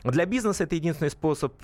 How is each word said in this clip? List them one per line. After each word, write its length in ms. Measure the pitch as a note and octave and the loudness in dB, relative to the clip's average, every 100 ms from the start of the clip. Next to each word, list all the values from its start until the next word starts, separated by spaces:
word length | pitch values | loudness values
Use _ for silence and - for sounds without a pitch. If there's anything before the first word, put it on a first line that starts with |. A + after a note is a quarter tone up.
Для 240 | B2 C3+ F3+ | 0 2 2
бизнеса 380 | B3 G#3+ F#3 | 0 0 0
это 100 | E3 | 0
единственный 360 | E3+ E3 D#3 D3 | 0 -2 0 -2
способ, 440 | - D#3 C#3+ C3+ - | 0 0 0 -2 -6